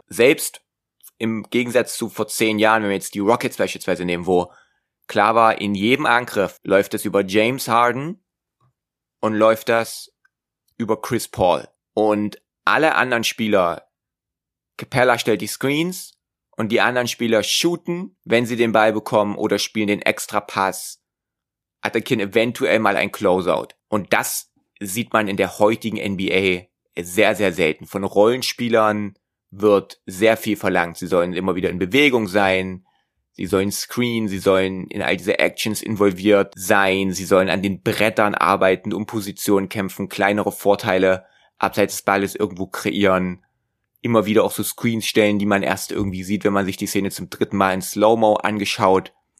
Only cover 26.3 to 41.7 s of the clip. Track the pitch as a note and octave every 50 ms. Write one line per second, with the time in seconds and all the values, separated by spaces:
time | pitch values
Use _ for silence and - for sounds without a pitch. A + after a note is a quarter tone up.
26.3 | F2+ F#2+ G2 F#2 F2+ F2+ G2+ _ _ _ _ _ - F2 F2 F2+ F2 G#2 G#2 G2+
27.3 | G#2 F2+ G#2 F#2+ E2 D#2 E2+ D#2 D2+ - E2 - - G2 G2 F#2+ - G2+ G#2 A#2
28.3 | B2+ C3 A#2+ - - - A#2+ A#2 A2+ A2+ A2 G#2+ G#2 G#2 G#2 G2 - _ _ _
29.3 | _ _ _ _ F#2+ F#2+ G2+ G#2+ G2+ F#2+ F#2 - - _ _ - F#2+ F2+ G#2+ A2
30.3 | A2+ - - A2 G2+ - - F#2+ F#2 F2+ E2+ E2+ E2 - F#2 E2+ F#2+ F2 F2 F#2
31.3 | F2 F2 F#2+ F#2+ F2+ F#2 F2 F2 F2 F2 F#2+ F2+ A2 C#3 D3 C#3+ B2 A#2 G#2+ F#2
32.3 | F#2 G#2 G2 F#2+ F#2+ F#2 F#2 F#2 F#2 F#2 - _ _ _ _ _ _ _ _ _
33.3 | _ - G2+ E2 G2+ F#2+ G2 G2+ - - - - - A#2+ B2 A#2+ A#2 A2+ A2 G2
34.3 | G2 F#2+ - G2+ F#2+ F#2+ F#2+ F#2+ F#2+ F#2 - - - G2 - C2+ F#2 F2+ F2 G2+
35.3 | - - D#2 - - - - A2 G#2 - - - A2 F#2+ G2+ G2+ F2+ F2+ F#2+ G#2
36.3 | G2+ G2 F#2+ - - G2 F#2 F2+ G#2+ G2 G2 F#2+ F#2+ G2 G2 F#2+ F2+ F#2 F#2+ -
37.3 | G2 F#2 F#2+ F#2 D#2+ G2 F#2+ G2+ F#2 - - - G#2 - G#2 A2+ - A#2+ G#2+ G#2
38.3 | - - - F2+ G2 F#2 F#2+ F#2+ F#2+ - - G#2+ F2+ G2 G#2+ - - A2 G2 G2+
39.3 | F#2+ - - G#2 G2+ G2 G2 F#2 - A2 F#2+ F#2 - - G2+ - - - G2 G2+
40.3 | G#2 G#2 F#2+ G#2 - - - G2+ G2+ - - A2 F#2 F#2+ F#2+ F#2 F#2 F#2 - _
41.3 | _ _ _ _ _ - - G2